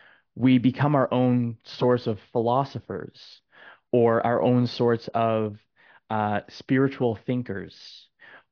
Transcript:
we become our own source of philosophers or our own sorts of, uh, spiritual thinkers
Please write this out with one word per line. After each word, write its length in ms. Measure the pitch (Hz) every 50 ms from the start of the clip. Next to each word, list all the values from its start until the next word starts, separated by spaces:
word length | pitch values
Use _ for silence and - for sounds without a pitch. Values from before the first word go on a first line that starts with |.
| - - _ _ _ _ _
we 240 | - 117 131 127 123
become 360 | 110 127 117 - 135 147 147
our 180 | 135 127 -
own 440 | - 123 127 123 123 123 120 117 113 - _
source 420 | - - - 127 123 123 120 -
of 120 | 120 107 104 - _
philosophers 1080 | - 123 113 117 120 135 139 135 - 117 - - 101 85 - - - - - - - - _ _ _ - - - - _ _ _
or 320 | - 123 117 117 113 113 -
our 160 | 117 120 -
own 240 | - 127 123 123 123
sorts 420 | 120 - - 123 120 117 113 - - -
of, 440 | 113 113 113 113 110 110 107 104 107 _ _ _ _ _ - - _ _ -
uh, 300 | 110 110 107 104 104 104 - -
spiritual 680 | - - - - 135 131 139 135 135 - 127 120 110
thinkers 920 | - - - 127 123 123 - 98 98 87 87 - - - - - - - _ _ _ - - - - _ _